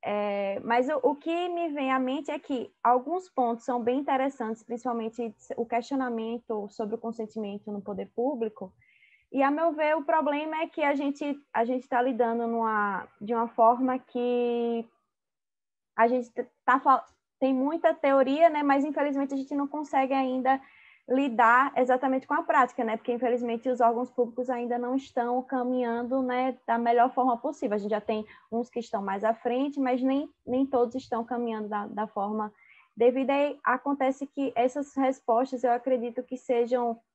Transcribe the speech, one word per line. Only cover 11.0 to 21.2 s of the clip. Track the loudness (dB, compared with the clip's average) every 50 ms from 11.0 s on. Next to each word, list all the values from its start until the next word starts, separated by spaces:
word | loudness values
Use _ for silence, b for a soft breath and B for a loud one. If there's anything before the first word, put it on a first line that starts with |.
| 0 -2 -2 -2 -4 -6 -6 -6 _ _
a | _ -2 0
gente | 0 0 -4 -4 _
tá | 0 2
lidando | 2 2 2 2 0 2 2 -2 -2
numa, | -2 0 0 0 0 2 2 0 0 -2 -4 -8 -10 _ _
de | -6 -4 -2
uma | -2 -2 -2
forma | 2 6 6 6 6 6 2 0 0 -2
que | -4 _ _ -2 0 0 0 2 0 0 0 0 0 -2 -2 -4 -6 -8 _ _ _ _ _ _ _ _ _ _ _ _ _ _ _ _ _ _ _ _ _
a | 4 4
gente | 4 4 0 -2 -4
t-, | _ -10 -10 -10 _ _ _
tá | 2 2 4
fal-, | 6 4 4 4 2 _ _ _ _ _ _ _
tem | 0 2
muita | 2 2 0 0 -2 2 2 2
teoria, | 2 4 2 4 4 4 4 4 4 6 6 4
né? | 4 4
Mas, | 2 2 2 2 2
infelizmente, | 0 0 0 -2 0 0 -2 -2 -2 -4
a |
gente | -6 -6 -4 -4
não | -4 -4
consegue | -4 -4 -8 -8 -2 0 0 2 2 0
ainda | 0 0 0 -2 0 2 0 0 0 -2 B B B B B B B B 0
lidar | 0 2